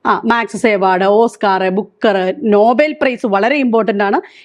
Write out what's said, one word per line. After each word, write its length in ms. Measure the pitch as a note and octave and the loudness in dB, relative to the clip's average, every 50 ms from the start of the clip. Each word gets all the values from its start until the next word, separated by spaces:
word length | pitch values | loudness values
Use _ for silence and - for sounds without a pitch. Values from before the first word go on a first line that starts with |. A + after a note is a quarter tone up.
| - | -4
ആ, 160 | - G3 G3 - | -2 -2 -2 0
മാക്സസെ 480 | A3+ A#3 A#3 A3+ - - G3 - A3+ | -2 -2 -2 -2 -6 -6 -2 0 0
അവാർഡ്, 320 | G#3 F#3+ F#3+ F#3 F#3 F3+ F#3+ | 0 2 2 0 2 2 2
ഓസ്കാർ, 640 | G3 G#3 A3 A#3 A#3 - - G#3+ G3+ F#3+ F#3 F#3+ F#3 | 2 2 2 2 0 -2 -2 -2 -2 0 0 0 -2
ബുക്കർ, 680 | F#3 G3+ - - _ _ - A3 G3 F#3+ F#3 F#3 - - | -2 -4 -6 -8 _ _ -2 0 0 0 -2 -4 -4 -4
നോബൽ 520 | - G#3+ G3+ G3+ G#3+ A#3 B3 A3+ D4+ D#4 - D4+ | -2 2 2 4 4 4 4 2 0 0 -2 -2
പ്രൈസ് 260 | D4 C4 B3 A#3 - | -4 -4 -2 -4 -4
വളരെ 300 | G#3+ G3 G3 G#3 B3 D4 | -2 0 0 0 0 0
ഇമ്പോർട്ടന്റ് 480 | D4 C4+ A#3+ A3 A3+ G#3 A3+ G3+ G3+ G3+ | 0 0 0 0 0 0 0 -2 -2 0
ആണ്. 160 | G3 A#3+ F4 - - - - - | 0 0 -2 -4 -6 -14 -20 -20